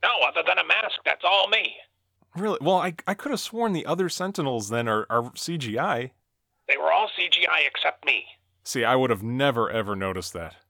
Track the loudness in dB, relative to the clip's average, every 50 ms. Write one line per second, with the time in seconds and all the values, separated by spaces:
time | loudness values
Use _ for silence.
0 | 2 2 2 2 2 2 2 0 0 0 2 0 2 2 0 0 0 -4 -6 -4
1 | -2 -2 -2 0 2 2 4 4 2 2 2 0 -2 -4 -8 -10 -20 _ _ _
2 | _ _ _ _ _ _ _ -4 -2 -2 -2 0 2 2 2 2 2 0 -4 -6
3 | -4 -4 -4 -4 -4 -4 -4 -4 -4 -6 -4 -2 -2 0 0 -2 -2 -2 -2 0
4 | 0 -2 -2 -4 -6 -6 -4 -2 -2 0 0 -2 -2 -2 -2 0 0 2 0 0
5 | 0 0 0 -2 -2 -2 -8 -10 -8 -6 -6 -4 -4 -4 -2 -2 -2 -2 -2 -2
6 | -4 -8 _ _ _ _ _ _ _ _ _ _ _ -4 -2 0 2 4 4 4
7 | 4 2 -2 -4 -2 0 2 2 2 2 2 2 0 0 -2 -2 -2 -2 -2 -2
8 | -2 -2 -2 -2 -2 -8 -18 _ _ _ _ _ _ -6 -2 0 4 4 6 4
9 | 6 4 2 0 0 -4 -2 2 2 2 4 2 0 0 0 -2 -2 -2 -2 -2
10 | -2 -2 -2 -4 -6 -8 -8 -8 -10 -10 -12 -18 _ _